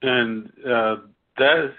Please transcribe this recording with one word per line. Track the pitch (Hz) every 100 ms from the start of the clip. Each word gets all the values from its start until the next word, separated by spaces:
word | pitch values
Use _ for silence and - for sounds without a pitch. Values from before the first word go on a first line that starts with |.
And, | 131 123 117 110 107 - 135
uh, | 117 110 107 104 _ _ -
that | 135 165 143